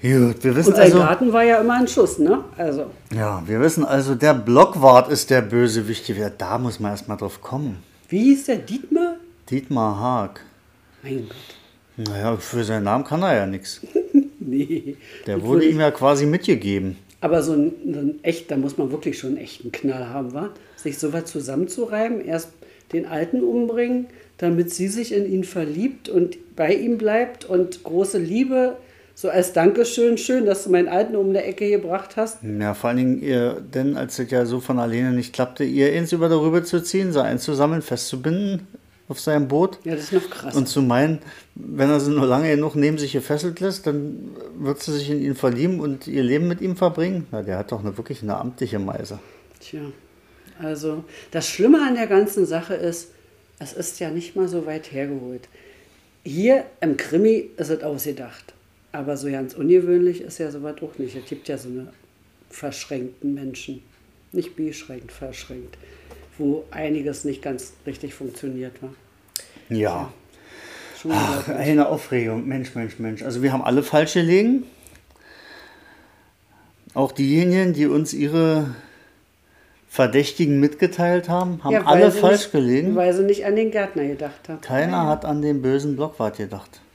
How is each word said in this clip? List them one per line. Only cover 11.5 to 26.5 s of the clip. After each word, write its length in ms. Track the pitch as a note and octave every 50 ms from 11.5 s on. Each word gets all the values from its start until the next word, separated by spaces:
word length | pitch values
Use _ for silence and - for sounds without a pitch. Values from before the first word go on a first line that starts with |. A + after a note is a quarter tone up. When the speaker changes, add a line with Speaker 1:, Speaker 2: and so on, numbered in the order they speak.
| - - - _ _ _ _ _ _ - A2+ G#2
Speaker 1:
Naja, 280 | G2+ G2+ G#2 A2+ A#2
für 280 | G#2 - - - A#2+ A2+
seinen 200 | G#2 A2 A2 G2+
Namen 200 | G2 G#2+ B2+ C#3
kann 180 | - D3 D#3+ F#3
er 140 | F#3+ D3+
ja 100 | A2 G2
nix. 340 | F#2+ G2 F#2+ - - - - -
Speaker 2:
<laughs> 540 | - - F4 F4+ - - C#4+ C#4 - - -
Nee. 560 | G3+ C3+ B2 C#3 C#3+ D3 E3 D3+ - C#3 C#3+ - - - - - -
Speaker 1:
Der 100 | - G2+
Speaker 2:
Das 80 | F#2 F2+
Speaker 1:
wurde 160 | A2+ C3+ E3+
Speaker 2:
würde 80 | D#3 D#3+
Speaker 1:
ihm 120 | D#3 D3+
ja 100 | D#3 D3
quasi 340 | C#3+ - C3 C3+ D3 C#3 C#3+
mitgegeben. 720 | D3 D3+ F3+ - - F3+ A#2 G2+ G2+ G2 G2 F#2+ F#2+ F#2 - - _ - _
Speaker 2:
Aber 220 | - D#3+ D#3+ E3 C#3+
so 100 | D#3+ D#3+
ein, 200 | D3 D3 E3 E3+ - - C3+ C#3+
so 60 | C#3+
ein 180 | C#3+ C#3+ D3+ - -
echt, 260 | E3+ E3 - - -
da 60 | D3
muss 220 | C3+ C3 C#3 C3+ -
man 120 | D3 B2+
wirklich 280 | C3 D3 - D3 C3+ -
schon 180 | - C3 C3+
echt 240 | - - - - -
einen 120 | - A#2+ -
Knall 360 | - - C3+ C3 B2+ B2+ A#2
haben, 240 | A#2+ C#3 C3+ B2 B2
wa? 180 | C#3+ F3 G3+ G3+ - - - -
Sich 240 | - - D#3 C#3 C#3
sowas 280 | E3 D3+ C#3+ E3+ E3
zusammenzureiben, 1000 | E3 - F3 C3+ A#2+ C3+ C#3+ F3+ - - - A#3+ G#3 G#3+ G#3 A3 A#3 A#3+ G#3+ -
erst 240 | - D#3+ E3 E3 - - _ - - - - _ _ -
den 120 | E3+ -
Alten 380 | - E3 D3+ D#3+ E3+ - B3+ B3
umbringen, 640 | - A#3 A#3+ A#3+ A#3 A3+ A#3 A#3+ A#3+ B3 B3 B3 - - - - - _ _
damit 340 | F3+ F3 E3+ E3+ F3 E3+ -
sie 160 | - F3+ G3
sich 240 | G3+ A#3 A#3 A3 G#3+
in 180 | G3+ G3+ F#3+
ihn 140 | F#3+ F#3+ F3+
verliebt 640 | - - F#3 D#3+ D3 D3 E3 G#3+ C#4 C4+ - _ -
und 300 | - F3+ F3 F3 - - - -